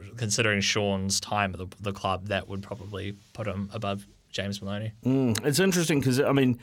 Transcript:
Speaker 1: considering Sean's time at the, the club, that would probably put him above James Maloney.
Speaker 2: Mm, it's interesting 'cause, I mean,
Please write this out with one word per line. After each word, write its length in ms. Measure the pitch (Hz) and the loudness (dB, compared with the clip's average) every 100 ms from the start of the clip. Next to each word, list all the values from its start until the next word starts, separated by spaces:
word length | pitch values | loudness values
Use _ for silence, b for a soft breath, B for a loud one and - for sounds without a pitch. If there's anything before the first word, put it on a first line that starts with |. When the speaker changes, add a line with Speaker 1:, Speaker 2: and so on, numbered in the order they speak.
| 101 117 | -12 -6
Speaker 1:
considering 440 | 110 101 113 101 | -2 2 4 2
Sean's 580 | 98 110 101 98 98 98 | 2 2 2 2 0 -2
time 340 | - 104 98 | 0 0 0
at 60 | 87 | -2
the, 80 | 92 - | -10 -8
the 140 | 98 | -6
club, 360 | 98 98 92 101 | -2 -2 -2 0
that 180 | 98 92 | -2 -2
would 160 | 98 | -8
probably 520 | 95 101 98 98 98 101 - | -8 -10 -10 -8 -8 -10 -14
put 120 | - 107 | -8 -6
him 240 | 95 98 | -4 -6
above 360 | 113 101 101 - - _ | -6 -4 -4 -8 -20 _
James 320 | - 98 98 | -6 -4 -6
Maloney. 300 | 98 104 110 - 123 | -6 -6 -6 -4 0
Speaker 2:
Mm, 400 | 135 127 107 143 | 2 4 2 2
it's 140 | 139 | 2
interesting 420 | 190 180 165 147 | 4 2 2 2
'cause, 180 | 127 123 | 4 4
I 120 | 120 | 4
mean, 260 | 139 127 117 | 4 4 2